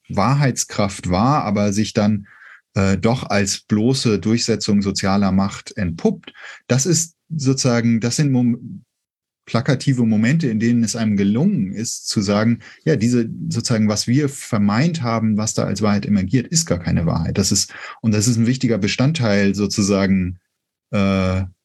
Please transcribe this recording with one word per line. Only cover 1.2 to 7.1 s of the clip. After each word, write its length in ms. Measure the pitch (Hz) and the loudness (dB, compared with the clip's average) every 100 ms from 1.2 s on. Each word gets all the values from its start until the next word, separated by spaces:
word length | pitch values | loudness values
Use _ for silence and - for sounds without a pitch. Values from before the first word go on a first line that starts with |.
| 120 147 | 2 0
aber 280 | 101 104 104 | 0 0 0
sich 200 | 101 107 | 0 -2
dann, 340 | - 104 104 101 - - - _ | 0 0 0 -6 -20 -20 -20 _
äh, 220 | - 98 95 | -2 0 2
doch 280 | 113 131 | 0 0
als 360 | - 101 98 - | -2 -2 -2 -4
bloße 580 | - 104 113 135 123 101 | -2 0 2 0 0 0
Durchsetzung 640 | 98 113 - 104 - 101 | 0 0 0 -2 0 0
sozialer 500 | 98 95 98 101 98 | 0 -2 0 2 2
Macht 440 | 95 98 - - - | 2 0 -4 -12 -6
entpuppt. 560 | 92 82 220 170 - - - - - | -6 -2 -2 -2 -10 -20 -20 -20 -2
Das 200 | 127 185 | 0 2
ist 300 | 160 - | 0 -2